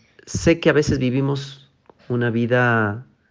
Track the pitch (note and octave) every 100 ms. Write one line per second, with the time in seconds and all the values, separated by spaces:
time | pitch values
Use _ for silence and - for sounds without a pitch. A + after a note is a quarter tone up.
0 | _ _ - - E3+ E3 E3 C#3+ D3 C#3
1 | B2+ C3+ C#3 C#3 - - _ _ _ _
2 | - A#2+ A#2+ A2+ A#2 B2 B2 A2+ G#2 A2
3 | - _ _